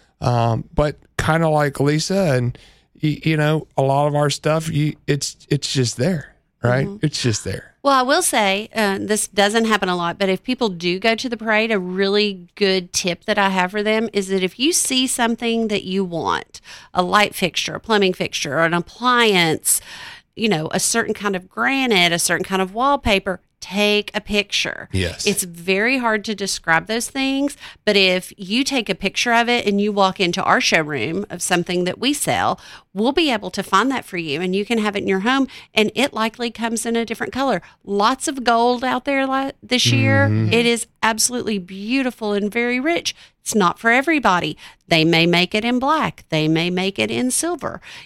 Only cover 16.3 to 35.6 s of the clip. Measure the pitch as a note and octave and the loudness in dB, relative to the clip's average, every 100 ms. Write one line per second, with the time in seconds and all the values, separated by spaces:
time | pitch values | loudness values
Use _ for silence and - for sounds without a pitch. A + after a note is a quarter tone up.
16.3 | D#2+ - - - - - - F3+ G3+ G#3 | -2 -4 -18 -20 -20 -4 -2 2 4 2
17.3 | - F3 - - D#3 - G#3+ F#3+ F3+ F3+ | 0 -2 -2 -6 -6 0 2 2 0 -4
18.3 | - D#3 C#3 E3 F3 E3+ - B3 B3 A3+ | -6 -4 0 2 0 -4 -4 0 4 4
19.3 | F#3+ E3 D#3 - - - - - - _ | 4 4 2 0 -2 -4 -16 -18 -20 _
20.3 | - A3 E3+ D#3 F3+ - A#3 - G#3+ G3+ | -4 -2 -2 -2 -2 -2 -2 -2 -4 -4
21.3 | F#3+ F#3 - A#3+ C4+ C4 G3 F3 E3+ - | -4 -8 -4 -2 0 2 4 4 2 0
22.3 | E3+ F3+ F#3+ F#3+ G#3 C4+ C#4+ A#3+ G3 - | -2 0 -2 -2 0 0 0 2 0 -2
23.3 | F3+ _ _ - F#3+ G#3 G#3 G#3 G#3 G3+ | -8 _ _ -6 0 2 2 -2 -8 -4
24.3 | G#3 G3+ - - - - F#2+ F2+ - - | -4 -2 -4 -4 -8 -6 -2 -2 -2 -2
25.3 | G3 F#3 E3+ E3+ F#3+ A3+ C4+ A#3 G#3+ G3+ | -2 -4 -8 -2 0 0 0 0 -2 -4
26.3 | G3+ G3 - - D#3+ F3 A3+ - C4+ C4+ | -6 -6 -4 0 0 0 -4 -4 -4 -2
27.3 | C4+ C#4+ - - - - G3+ F#3+ F3+ - | 0 -2 -4 -16 -4 0 4 4 2 -4
28.3 | - F#3 A3+ C#4 C4+ G#3 F3+ G3 - B3 | -12 -4 -2 -2 -2 -4 -4 -4 -2 0
29.3 | A#3 A#3 A#3+ G3+ G3+ G#3 G3+ F#3+ F3+ F3 | 2 2 0 0 0 0 2 2 2 -2
30.3 | F3 - G3+ - F3 D3+ C#3+ A2+ F3 G#3 | 0 2 2 2 0 0 -2 -4 -4 -6
31.3 | F3 - F3+ F3 F3+ F3+ - B3 D4 - | -8 -2 0 0 -2 -2 -2 -2 -2 -2
32.3 | G#2+ G2+ F3+ - - _ F#3 A#3 D4+ D#4 | 0 0 -2 -8 -20 _ -2 0 2 0
33.3 | A3+ F#3+ - F#3+ G3 B3 C4+ - F3+ E3 | 0 -4 -8 0 2 2 -2 -6 -8 -4
34.3 | C#3+ F#3 F#3+ G#3 A#3 G#3+ G3+ G3 F#3+ G#3 | -4 -2 -2 -2 -2 -2 -2 -2 0 2
35.3 | C4+ C4 - | 0 0 -6